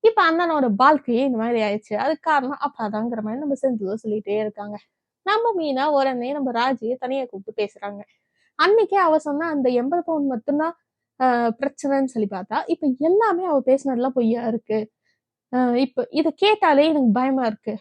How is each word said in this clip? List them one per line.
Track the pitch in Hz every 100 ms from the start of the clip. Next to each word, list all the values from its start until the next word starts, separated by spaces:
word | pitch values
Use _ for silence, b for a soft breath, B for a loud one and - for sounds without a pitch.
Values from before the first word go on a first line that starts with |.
இப்ப | 440 440
அண்ணனோட | 339 330 349 302 254 202
வாழ்க்கையே | 262 302 - 233
இந்த | 277 233
மாதிரி | 226 240
ஆயிடுச்சு, | 214 208 _
அதுக்கு | 208 254 311
காரணம் | 330 302 262 285
அப்பாதாங்கிற | - - 220 214 233 233
மாதிரி | 214 240
நம்ம | 294
செந்திலும் | 277 269 233 190 220
சொல்லிட்டே | 220 214 196 208
இருக்காங்க. | 214 208 208 208 _ _ _ _ 370
நம்ம | 440 466
மீனா | 392 311 262 294
உடனே | 285 269 247 240
நம்ம | 294 262
ராஜியை | 233 247 254 220 254
தனியா | 262 269
கூப்பிட்டு | 247 196 196 214
பேசுறாங்க. | 208 202 202 202 - _ _ _ _ -
அன்னைக்கே | 330 440 415
அவ | 392 349 311
சொன்ன | 302 285 330
அந்த | 302 254
எண்பது | 247 254 349
பவுன் | 339 320 285
மட்டும்தான், | 247 - 285 320 339 _ _ _ _
ஆஹ், | 254 240 233
பிரச்சனைன்னு | 226 277 - 277 269
சொல்லி | 262 240 208
பார்த்தா, | 190 196 240 -
இப்ப | 330 302 262
எல்லாமே | 311 392 453 349
அவ | 370 285
பேசினதெல்லாம் | 254 269 269 240 254
பொய்யா | 262 226 233 226
இருக்கு. | 220 _ 214 214 _ _ _ _ _ _
ஆஹ், | 254 247
இப்ப | 240 254 - -
இத | 285 320 -
கேட்டாலே | 403 427 359 277 311
எனக்கு | 302 254
பயமா | 214 262 262 240
இருக்கு. | 214 - 208